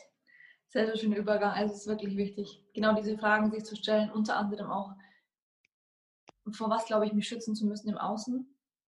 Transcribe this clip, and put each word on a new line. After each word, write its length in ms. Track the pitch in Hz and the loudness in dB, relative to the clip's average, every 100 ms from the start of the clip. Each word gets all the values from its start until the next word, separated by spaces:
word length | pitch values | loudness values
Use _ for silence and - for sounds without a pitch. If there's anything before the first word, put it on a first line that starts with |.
| - _ _ - - _ _ | -20 _ _ -20 -20 _ _
Sehr, 180 | - 220 | 2 2
sehr 100 | 220 | 2
schöner 200 | 220 202 | 0 2
Übergang. 340 | 208 208 202 | 2 4 4
Also 220 | 202 208 | 2 0
es 60 | - | -2
ist 40 | 208 | -4
wirklich 300 | 214 202 196 | -4 -2 -2
wichtig, 480 | 202 - 202 - _ | -2 -4 -10 -10 _
genau 200 | - 214 | 0 4
diese 240 | 214 208 214 | 4 2 0
Fragen 320 | 214 214 214 | 2 4 4
sich 140 | 220 | 0
zu 120 | - 214 | -8 -6
stellen, 340 | - 214 214 | 2 2 2
unter 260 | 214 214 - | 0 0 0
anderem 340 | 202 208 - | -2 -4 -4
auch, 240 | 196 196 - - _ _ _ _ _ _ _ _ _ _ _ _ - - | -4 -6 -12 -20 _ _ _ _ _ _ _ _ _ _ _ _ -16 -12
vor 200 | - 220 | -6 -2
was 160 | 220 - | -2 0
glaube 200 | 214 214 | 2 2
ich, 60 | |
mich 160 | 208 - | 0 -2
schützen 260 | 226 220 | -6 -6
zu 120 | 214 208 | -2 -2
müssen 220 | 208 214 | -2 -4
im 80 | 190 | -4
Außen 480 | 180 214 - 254 254 _ _ _ | -2 -4 -4 -6 -6 _ _ _